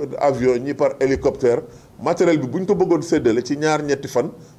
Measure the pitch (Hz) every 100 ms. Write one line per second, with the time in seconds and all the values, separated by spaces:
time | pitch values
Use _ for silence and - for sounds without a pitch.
0 | 139 - 143 127 127 120 139 143 139 -
1 | 135 131 135 - 123 151 - - - -
2 | 131 175 175 156 127 175 190 185 180 165
3 | - 151 117 117 - 143 156 151 147 135
4 | 131 120 127 - -